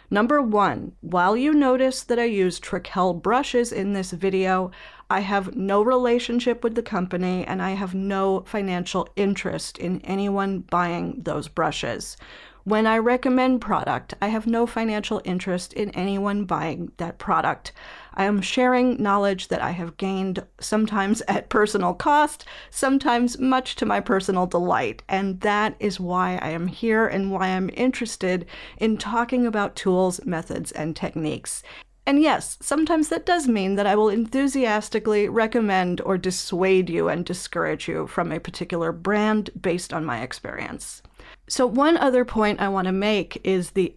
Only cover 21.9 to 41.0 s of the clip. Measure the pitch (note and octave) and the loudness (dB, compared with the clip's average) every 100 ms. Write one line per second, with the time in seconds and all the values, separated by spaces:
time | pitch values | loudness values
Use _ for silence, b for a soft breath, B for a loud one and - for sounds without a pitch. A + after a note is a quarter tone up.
21.9 | F3+ D#4 D4 D4+ - - B B - C4+ | 0 4 4 4 -2 -16 B B -2 2
22.9 | C4+ C4+ A#3+ A#3+ - C4 B3+ B3+ - A3 | 2 2 2 0 0 2 2 0 -4 -2
23.9 | G3+ G3+ F#3+ F#3+ F#3 F3+ F3 F3 F3+ A#2 | 0 2 0 2 0 2 0 2 0 0
24.9 | - - F#3+ G3 F#3 G#3 G#3 G#3+ - G#3 | -6 -4 -2 -2 -2 0 2 0 -2 -4
25.9 | F#3 F3+ F3+ F#3 F3+ D3+ E3 F3 - A3+ | -4 -2 0 0 -2 -4 -4 -4 -2 2
26.9 | A3 A3+ F#3+ G3 F#3+ F#3 F#3 F#3+ - B3+ | 2 2 0 -2 0 0 0 -2 0 0
27.9 | B3+ A3+ - F#3 F#3 F3 B B B A3+ | 0 -4 -2 0 -2 -4 B B B 0
28.9 | G#3+ G#3 A#3 A#3+ B3+ A#3+ G#3+ G3+ - G3 | 0 0 0 2 2 2 0 -2 -2 2
29.9 | F3+ F#3 F3+ - E3 F3 - E3+ - D#3 | 4 2 0 -4 -4 -4 -8 -8 -6 -6
30.9 | D#3+ E3+ E3+ D#3 A#2+ - - - B B | -4 -6 -4 -4 -4 -8 -10 -12 B B
31.9 | _ - C#4 D4+ G#3 - - - D4 D#4 | _ 2 4 4 2 -2 -8 -2 0 2
32.9 | E4 D4+ E4 - F4 C4+ A3 F#3+ G3 G3+ | 2 2 0 0 2 2 2 2 2 2
33.9 | G#3 G#3+ G#3 A3+ C4+ C#4 C4+ A#3+ G#3+ G#3+ | 4 4 2 0 0 2 2 2 0 -2
34.9 | A3 A3 G#3 G#3 A3+ A3 A#3 G#3+ F#3+ F3+ | -2 2 2 2 2 2 2 2 2 0
35.9 | F3 - F#3+ F#3 F#3 - F3 F#3+ F#3+ F3 | -2 0 0 -2 -4 -2 0 4 4 2
36.9 | E3+ E3 E3 F3 F3+ - F3 D#3+ D#3 - | 0 0 0 -4 -6 -6 -4 -2 -4 -4
37.9 | D#3+ D3+ - E3+ D#3+ - - F3+ E3+ E3 | -6 -4 -4 -2 -4 -8 -10 -6 -2 -2
38.9 | E3+ F#3 G#3 G#3+ G#3+ G#3 - F#3+ F3 - | -2 0 2 2 2 -2 -4 -2 -2 -2
39.9 | E3 D#3 A#2+ B2+ - - - - - - | -6 -4 -6 -8 -10 -10 -10 -10 -12 -14
40.9 | - | -16